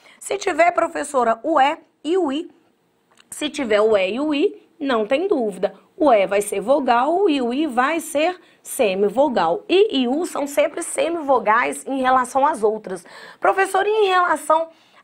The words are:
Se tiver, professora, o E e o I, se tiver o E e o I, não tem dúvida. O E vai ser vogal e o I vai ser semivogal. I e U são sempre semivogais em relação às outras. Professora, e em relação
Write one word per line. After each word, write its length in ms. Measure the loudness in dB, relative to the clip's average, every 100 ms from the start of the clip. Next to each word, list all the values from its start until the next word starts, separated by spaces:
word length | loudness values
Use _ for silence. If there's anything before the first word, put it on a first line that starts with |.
| _ -16
Se 180 | -10 -6
tiver, 320 | -4 2 2
professora, 680 | 2 -4 -4 -4 -2 0 -2
o 180 | 0 2
E 180 | 2 0 _ _
e 120 | -4 0
o 140 | 0
I, 180 | -4 -8 _ _ _ _ _ _ _ -18
se 220 | -10 -8
tiver 300 | -6 0 2
o 160 | 4 2
E 160 | 0
e 80 | -2
o 120 | -2
I, 380 | 0 -2 -4 _ -8
não 260 | -2 -2
tem 220 | 0 -2 0
dúvida. 480 | -2 -2 -4 -6 -6 _ 0
O 160 | 4
E 140 | 4 4
vai 120 | 0
ser 200 | -2 -4
vogal 680 | 0 0 2 2 2 2 2
e 140 | 2
o 100 | -2
I 140 | -2 -2
vai 320 | 0 0 -2
ser 420 | -4 -2 -2 -2 _ _
semivogal. 1000 | -10 -2 0 2 0 2 2 2 0 0 0
I 340 | 2 2 2
e 60 | 0
U 160 | -2
são 220 | -2 -4 -4
sempre 340 | 0 0 -2
semivogais 1000 | -8 -4 -2 -2 0 0 2 0 0 -4
em 160 | -6 -2
relação 460 | 0 0 0 0 0
às 160 | 0
outras. 420 | -2 -2 -8 -12 -14 -20 -20 -4
Professora, 480 | 0 0 0 0 0
e 180 | 2 2
em 20 |
relação 600 | 2 2 0 0 0 0 -10 _ _